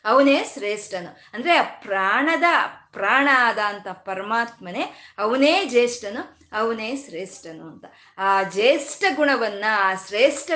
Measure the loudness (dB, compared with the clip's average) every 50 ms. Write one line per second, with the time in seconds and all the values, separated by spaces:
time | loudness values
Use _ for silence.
0 | 0 4 6 6 6 6 4 4 0 -4 -8 -6 -6 -6 -6 -6 -8 -10 -10 -10
1 | -10 -12 -16 -20 -20 -14 -12 -4 0 2 2 2 2 0 -4 -12 -8 -4 -2 0
2 | 0 0 0 0 0 0 0 2 2 2 2 2 0 -2 -6 -12 -20 _ -10 -4
3 | -2 0 2 2 4 4 4 4 2 2 0 0 -2 -4 -6 -8 -10 -12 -14 -12
4 | -10 -10 -10 -8 -6 -4 -2 -2 -2 -4 -8 -14 -14 -10 -8 -8 -8 -8 -10 -16
5 | -20 -16 _ -4 -2 0 2 2 4 4 4 2 0 2 2 2 2 2 0 -6
6 | -10 -10 -10 -10 -12 -14 -18 _ _ _ -4 -2 -2 -2 -2 -4 -6 -8 -8 -10
7 | -10 -12 -12 -12 -12 -12 -14 -16 -18 -18 -16 -16 -18 -18 -20 -20 -20 -20 -20 _
8 | _ _ _ -2 0 2 2 2 2 0 0 2 4 4 4 4 0 -8 -4 -2
9 | 0 0 2 2 2 2 2 2 0 -2 -4 -4 -2 -2 0 2 2 0 0 -2
10 | -6 -4 2 4 4 4 4 0 -4 -4 -4